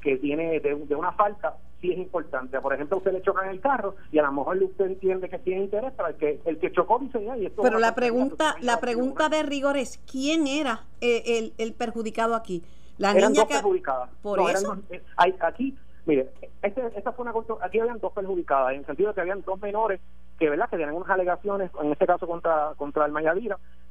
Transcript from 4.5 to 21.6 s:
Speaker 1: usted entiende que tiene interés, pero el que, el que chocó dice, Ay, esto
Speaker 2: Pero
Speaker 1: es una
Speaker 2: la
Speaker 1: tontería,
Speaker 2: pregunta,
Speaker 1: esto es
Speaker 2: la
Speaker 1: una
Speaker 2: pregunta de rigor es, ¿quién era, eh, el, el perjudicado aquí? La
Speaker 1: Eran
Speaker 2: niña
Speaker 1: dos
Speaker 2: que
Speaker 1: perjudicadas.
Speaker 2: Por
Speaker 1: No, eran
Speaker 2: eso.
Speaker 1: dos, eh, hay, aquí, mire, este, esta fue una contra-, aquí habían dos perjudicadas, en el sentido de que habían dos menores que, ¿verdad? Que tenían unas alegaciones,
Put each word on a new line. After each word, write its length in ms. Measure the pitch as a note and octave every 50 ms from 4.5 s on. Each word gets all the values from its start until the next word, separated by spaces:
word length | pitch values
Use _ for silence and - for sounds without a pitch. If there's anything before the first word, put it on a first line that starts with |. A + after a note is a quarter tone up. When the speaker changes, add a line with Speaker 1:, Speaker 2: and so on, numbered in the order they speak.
| F3+ F#3+ F#3+
Speaker 1:
usted 220 | F#3+ - - G3
entiende 440 | F#3 F#3+ F#3 F#3+ F#3 F#3 F#3 F3+ F3
que 80 | F#3 F3
tiene 280 | - F#3 F#3 F#3+ G3
interés, 280 | G3 G#3 G#3 A#3+ C4+ C4
pero 140 | - F#3+ E3
el 60 | C#3+
que, 260 | - D3+ D3 D3+ C#3 -
el 120 | E3+ D#3 -
que 140 | - F3
chocó 260 | - F#3 E3 - A3 B3+
dice, 320 | C#4 B3 - A#3 G3+ A3
Ay, 160 | C4+ A#3+ F#3+
esto 160 | E3 - -
Speaker 2:
Pero 140 | A#3 B3 A3
Speaker 1:
es 20 | A3
una 100 | A3+ A3+
Speaker 2:
la 40 | A3+
Speaker 1:
tontería, 180 | B3 B3 A#3+
Speaker 2:
pregunta, 360 | A#3 B3 C4 C#4 - - D#4 D4+
Speaker 1:
esto 120 | - -
es 60 | A#3+
Speaker 2:
la 60 | B3 A#3
Speaker 1:
una 80 | A#3
Speaker 2:
pregunta 480 | A#3 B3 A#3 A#3 B3 C4 C4+ - D#4 D#4
de 140 | D4+ D#4 D4+
rigor 340 | D4 C#4+ C#4 C4 C#4 C#4 C#4+
es, 220 | B3 - - - - -
¿quién 380 | - C4 C4 C#4+ D#4+ E4 D#4 C4+
era, 380 | C4+ D4+ D#4 B3+ A3 A3 - - - -
eh, 220 | A#3+ A#3+ A#3 A3+ - A#3 A#3 A3+
el, 160 | A3+ A3 - -
el 140 | A3+ A3+ -
perjudicado 600 | - B3 A#3 A3+ A#3 A3+ A3 G#3+ A3+ A3+ A3+ A#3
aquí? 300 | A3+ A3+ - F#3 E3+ - - - - - - - -
La 140 | G3+ G3
Speaker 1:
Eran 220 | G#3 F#3+ F#3+ - C#4
Speaker 2:
niña 80 | -
Speaker 1:
dos 80 | A3 -
Speaker 2:
que 60 | D4
Speaker 1:
perjudicadas. 540 | C#4 - - - F4+ - - C3 B2+ B2+ - - - -
Speaker 2:
Por 160 | G#3 G3+ F#3+
Speaker 1:
No, 100 | F3+ E3+
eran 140 | F3+ G3 G3+
Speaker 2:
eso. 120 | A3 G3
Speaker 1:
dos, 80 | F#3+ - -
eh, 140 | F3+ - - - - -
hay, 180 | F3 F3+ F3+ -
aquí, 360 | E3+ E3 D#3+ - B3 C#4 C4+ - - - - - - -
mire, 240 | D3 C3 C3 - - - - - - - -
este, 180 | G3+ G3+ C4 B3 A#3 -
esta 160 | G3+ G3 B3+
fue 120 | - B3 B3
una 100 | A#3+ A3
contra-, 240 | A3+ A3 A3 A3 -
aquí 180 | F3+ F#3 F3 A3
habían 200 | A3+ A#3+ A#3+ A3
dos 140 | F#3+ F#3 -
perjudicadas, 600 | G#3 F#3+ F#3 G3 F3 D#3 - C#3+ C3+ C3 B2+ C3+
en 60 | C#3+
el 60 | C#3 -
sentido 220 | C#3+ C#3+ F#3+ G#3+
de 60 | G#3
que 60 | F#3+
habían 220 | E3+ F3+ G3 G3 E3+
dos 180 | F#3+ F#3+ G3
menores 400 | G#3 G3+ G3+ G#3+ A3+ G#3+ G3 F#3 - - - - - - - -
que, 100 | E3 D3+
¿verdad? 180 | D3 D#3+ A3+ -
Que 80 | - F3+
tenían 180 | - D3 D3+
unas 140 | F3 F#3 -
alegaciones, 600 | G3 F#3 F3+ F3+ F3 - - G3+ G3+ G3